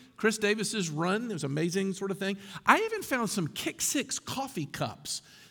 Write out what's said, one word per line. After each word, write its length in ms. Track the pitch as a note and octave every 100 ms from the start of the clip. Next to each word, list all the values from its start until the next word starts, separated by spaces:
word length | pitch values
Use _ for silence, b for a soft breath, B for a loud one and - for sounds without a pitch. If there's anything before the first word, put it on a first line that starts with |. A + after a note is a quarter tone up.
| B -
Chris 200 | G#3+ A3
Davis's 540 | G#3 G#3+ G3 A3 E3+
run. 400 | D3+ F3 G3+ A#3+
It 20 |
was 120 | F#3
an 80 | C#3
amazing 400 | C#3+ E3+ F#3 G3
sort 180 | F#3 G3
of 80 | F#3
thing. 180 | F#3+ G3 B B -
I 140 | D4
even 220 | A4+ A4
found 280 | - C4 A3+
some 160 | - D3+
kick 340 | - E4 -
six 380 | - D4 - -
coffee 480 | - - C4+ - C#3+
cups 560 | - C3 F#2+ - - B B B